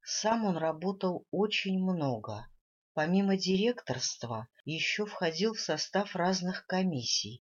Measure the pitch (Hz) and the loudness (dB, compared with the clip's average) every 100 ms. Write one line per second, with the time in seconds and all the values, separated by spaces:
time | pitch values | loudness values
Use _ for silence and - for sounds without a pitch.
0 | - - 214 233 214 165 160 160 180 196 | -6 -2 2 2 2 0 0 0 -4 -2
1 | 185 175 - 170 208 - 196 190 185 180 | -2 -2 -4 0 0 0 0 0 2 2
2 | 139 117 107 107 - - _ _ _ - | 0 -2 -4 -10 -12 -20 _ _ _ -2
3 | 156 190 196 196 185 185 220 247 - 127 | 4 4 4 2 4 4 4 0 -2 -2
4 | - - 120 113 117 _ - 160 147 - | -2 -4 -6 -6 -8 _ -8 -4 -2 -2
5 | 208 - 170 160 214 220 - 151 - 185 | -4 0 -2 2 0 0 -2 -2 0 -2
6 | 202 - 175 185 175 185 - 185 185 147 | -2 0 2 2 0 -4 -2 0 2 0
7 | 117 - 101 127 | 0 -2 -2 -10